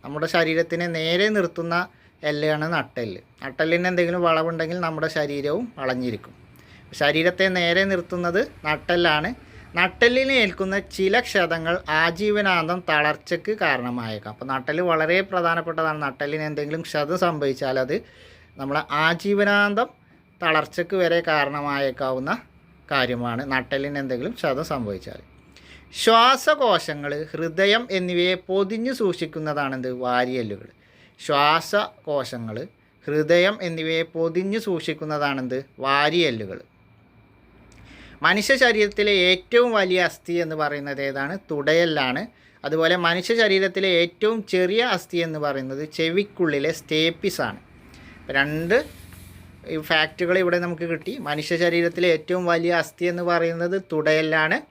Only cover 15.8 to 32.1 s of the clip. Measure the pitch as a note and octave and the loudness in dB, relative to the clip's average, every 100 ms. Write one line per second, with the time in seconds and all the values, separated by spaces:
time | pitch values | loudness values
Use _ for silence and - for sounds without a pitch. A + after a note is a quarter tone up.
15.8 | D#3+ D3+ C#3+ B2+ C#3+ D#3 D3+ D3 D3 D#3+ | -2 -2 -6 -4 -6 -4 -4 -6 -6 -6
16.8 | E3 D3+ C#3+ F3 F3 D#3 C#3+ C3 C3+ C3 | -4 -4 -2 0 0 0 -2 -2 -2 -2
17.8 | B2+ F#3 - - - - - - C3+ D3 | -2 -4 -6 -20 -20 -20 -20 -12 -4 -4
18.8 | - C#3+ D#3+ E3+ G3+ G3+ G3+ G3+ G3+ G3+ | -2 2 2 2 0 2 4 4 2 0
19.8 | C4 - _ _ _ _ E3+ D#3 D3 - | -2 -6 _ _ _ _ 0 0 0 -6
20.8 | E3+ F#3+ E3+ E3+ E3 D3+ C#3+ D3 C#3+ C#3 | -4 0 2 2 2 0 0 -2 -4 -2
21.8 | C#3 B2+ C3 C3 C#3 A3+ - _ _ - | -2 -2 -4 -4 -4 -6 -8 _ _ -20
22.8 | - C#3 B2+ A#2+ A#2+ A#2 C#3 C3 B2 C#3 | -4 0 0 0 -4 -4 -2 -2 0 -4
23.8 | C#3 C#3+ C3+ B2 D#3 A#3+ D#3 C3+ D#3+ C#3+ | -4 -6 -4 -4 -6 -4 -2 -2 -4 -4
24.8 | G#2+ F#2+ - - - - _ - - - | -4 -8 -12 -18 -20 -20 _ -20 -20 -20
25.8 | - - - A3+ A#3+ C4 D4+ D4 B3 F3 | -16 0 4 6 6 4 2 2 4 2
26.8 | - D3 C#3+ D3 D#3 D#3+ E3 D#3+ G3 A3 | 0 -8 -6 -6 -8 -6 -4 0 2 2
27.8 | B3 F#3+ F3+ F3 F3+ F#3 - F#3+ G3 A3 | 0 -4 -2 0 0 -2 -2 -2 -2 -2
28.8 | A#3+ C4 G3+ F3 D#3+ D#3 D#3 D3 C#3 C3 | -4 -2 -2 -2 -6 -6 -4 -2 -4 -4
29.8 | B2+ B2 B2 B2 B2+ B2+ A2 G2 G#2+ _ | -6 -4 0 0 0 -2 -4 -8 -14 _
30.8 | _ _ - _ - C#3+ D3 D#3+ - G#3 | _ _ -20 _ 0 4 6 4 2 -2
31.8 | - - - | -2 -8 -6